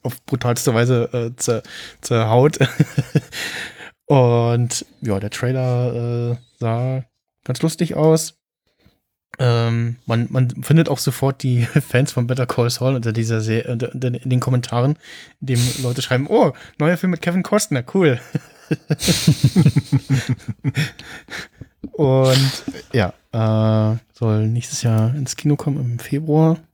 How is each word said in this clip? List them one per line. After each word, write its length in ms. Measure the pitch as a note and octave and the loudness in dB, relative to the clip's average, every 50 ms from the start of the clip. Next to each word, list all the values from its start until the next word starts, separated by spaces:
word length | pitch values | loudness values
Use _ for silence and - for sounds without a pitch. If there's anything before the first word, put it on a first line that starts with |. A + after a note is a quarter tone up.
auf 240 | _ B2+ - - _ | _ -8 -8 -8 _
brutalste 480 | - - B2+ - A#2+ A#2+ A#2 - - A#2 | -6 -6 -2 0 -2 -2 0 0 0 2
Weise, 360 | A2+ A#2+ A#2+ B2+ A#2+ A#2 - - | 2 2 2 2 0 0 -2 -4
äh, 220 | B2 A#2 A#2 B2 | -6 -6 -6 -8
zer-, 280 | - - - A#2 A2 - - - - - - - _ | -8 -4 -2 -2 -4 -4 -10 -18 -18 -18 -18 -20 _
zerhaut. 560 | - - B2 A2+ A2+ G#2+ A2+ A#2+ C3 D3+ D#3 - C#3 | -6 -2 0 0 2 4 4 4 4 4 4 2 0
<laughs> 40 | C3 - - D3 - - - - - - D3 - - - - - - - - - - - - - - _ _ _ | 0 2 0 -2 0 0 -6 -6 -2 -2 -4 -4 -4 -12 -10 -10 -10 -10 -10 -12 -14 -16 -18 -20 -20 _ _ _
Und 800 | - D3+ C3+ B2+ A#2+ A#2+ A#2 A#2 A#2 A#2+ A#2 A#2+ A#2+ - - - _ _ _ | 2 4 4 6 6 4 2 2 2 2 0 0 -2 -4 -8 -10 _ _ _
ja, 180 | - A#2 G2+ G2 | -4 -4 -4 -2
der 100 | F#2+ G#2 | -4 -6
Trailer, 1000 | - - - B2 C3 C3 B2+ B2+ B2 B2 B2 B2 - A#2+ A#2+ A#2+ A#2+ A#2+ A#2+ A#2+ | -8 -4 -4 -2 -2 -2 -2 0 0 0 -2 -2 -2 -4 -4 -4 -4 -4 -2 -4
äh, 60 | A#2+ A#2+ _ _ _ _ | -4 -6 _ _ _ _
sah 460 | A#2+ A2+ A2+ A#2 B2 C3 C3 C3 B2+ _ _ _ _ _ _ _ _ | -4 -4 -2 -2 -2 -2 -4 -4 -6 _ _ _ _ _ _ _ _
ganz 180 | - E3 - | -8 -4 -2
lustig 320 | - D#3+ - - F3 D#3 - | -2 -2 0 -2 -4 -4 0
aus. 440 | - D3+ D#3+ D#3+ D#3+ D#3+ - _ _ _ _ _ _ _ _ _ _ _ _ _ _ _ _ _ _ _ _ - _ | 2 4 4 4 4 2 -4 _ _ _ _ _ _ _ _ _ _ _ _ _ _ _ _ _ _ _ _ -6 _
Ähm, 600 | C3 B2 A#2 A#2 A#2 A#2 A#2 A#2 A#2 A#2 A#2 - _ - | 2 2 2 2 2 0 0 0 -2 -2 -4 -8 _ -2
man, 200 | A#2 A2+ A#2+ - | 0 0 0 0
man 180 | - C3 B2+ A#2+ B2 - B2 | 0 0 0 0 0 -6 0
findet 260 | - D3 E3 E3 - | 4 4 4 4 4
auch 80 | C#3+ B2 | 0 -2
sofort 460 | - - B2+ - - C3+ C3 _ - | -2 -4 -2 0 -2 -2 -2 _ -2
die 180 | C3 B2 B2 A#2+ | 0 2 2 0
<laughs> 220 | A#2 - D3+ - - | 2 0 0 0 2
Fans 240 | - B2 C3 B2+ | 0 0 0 0
von 140 | - C3 A#2+ | -2 -4 -2
Better 220 | A#2 B2+ C3 B2+ A#2+ | -2 -2 -4 -2 -4
Call 240 | - - A#2+ A#2+ | -2 -2 0 -2
Saul 240 | A#2+ - B2+ C3 C3+ | -2 -2 -2 -2 0
unter 180 | B2+ A#2 A#2 A2 | 0 -2 -2 -2
dieser 260 | A#2 A2+ A2+ A#2 A2 | -2 -2 0 0 -2
Se-, 240 | G#2+ A2 A2 A2+ - - | 0 0 -2 -2 -2 -4
unter, 260 | B2 A2+ A#2+ - - | -4 -4 -6 -6 -6
unter, 140 | C3 B2+ B2+ | -4 -4 -4
in 220 | A#2+ B2 - C3 | -4 -4 -2 0
den 100 | B2+ B2+ | 0 0
Kommentaren, 580 | A#2+ - B2+ B2 B2 - - A#2+ A#2+ C3+ D3+ _ _ - - - - - _ _ | 0 0 0 0 -2 -2 -2 0 0 0 0 _ _ -20 -20 -20 -20 -20 _ _
in 60 | - C3+ | -6 -2
dem 120 | B2+ A#2+ B2 B2+ - - C3 | 0 0 0 0 -2 -4 -4
Leute 180 | B2 A#2+ C3+ | -4 -4 -4
schreiben, 240 | - - C3 B2 C#3 - | -4 -2 -2 -2 0 0
"Oh, 260 | G3 A#3 B3+ D#3 B2+ - - - _ _ | 2 2 2 2 0 -4 -16 -20 _ _
neuer 180 | D3+ D#3+ F3+ E3+ | 0 0 0 0
Film 140 | - F#3 | 0 -2
mit 100 | F3+ E3 | -2 -2
Kevin 220 | - F3 F3 F#3 F3 | -2 -2 -2 -2 -2
Costner, 400 | - - G#3 - - D3+ B2+ A#2 - - | 0 0 0 0 0 -4 -4 -4 -2 0
cool." 260 | F#3+ F#3 D3+ B2+ A#2+ - - - - - - - - - - | 2 4 4 2 0 -4 -6 -8 -8 -8 -8 -20 -20 -6 -6
<laughs> 100 | D#3+ - _ _ D#3+ - - - E3+ - - - C#3+ - - C3 - F#3+ D#3+ D3 - D3 - - - C3 - - C3+ C3 - - B2 - - - G#2+ _ _ C#3+ - - D3+ - - - - - - - - - - - - - _ _ - _ _ _ - - | -6 -6 _ _ -4 -2 0 -2 0 2 4 2 2 4 2 2 4 6 4 4 4 2 -2 2 -2 -2 0 0 -2 -2 0 -2 -6 -6 -4 -12 -12 _ _ -4 -2 -2 -4 -4 -6 -16 -20 -20 -20 -20 -18 -16 -14 -14 -14 -16 _ _ -20 _ _ _ -16 -14
Und 720 | - - D3+ C3+ C3 C3 C3 C3 C3 C3 C3+ C3+ - - - - - - - _ | -2 0 2 4 4 4 4 4 4 4 2 0 -2 -4 -10 -10 -12 -12 -14 _
ja, 220 | - B2 G2+ F2 - _ _ _ | 0 0 0 0 -4 _ _ _
äh, 680 | - A2+ A2 A2 A2 A2 A2 A2 A2 A2 A2 G#2+ A2 A2+ _ _ _ | -4 0 0 2 2 2 2 4 4 4 2 2 0 -2 _ _ _
soll 340 | _ A#2+ A2+ G#2+ G#2+ G#2+ A2 | _ 0 0 2 2 0 0
nächstes 340 | A#2 A#2+ A#2+ - - - | -2 -2 -4 -6 -10 -4
Jahr 320 | - A#2+ A2+ A2 A2 A#2 B2+ | 0 0 2 2 2 2 0
ins 220 | D3 C#3 B2+ - | -2 -4 -6 -8
Kino 200 | - - D3+ D3 | -2 0 0 0
kommen 240 | C#3+ - D3+ C#3 D3 | 2 0 -4 -4 -2
im 200 | C3+ A#2+ A#2+ A#2+ | -4 -4 -4 -6
Februar. 580 | - - D3 C#3+ D#3+ D#3 D3+ D#3 D#3+ D#3+ E3 E3 - _ | -6 -6 -6 -6 -2 2 4 4 4 4 2 0 -4 _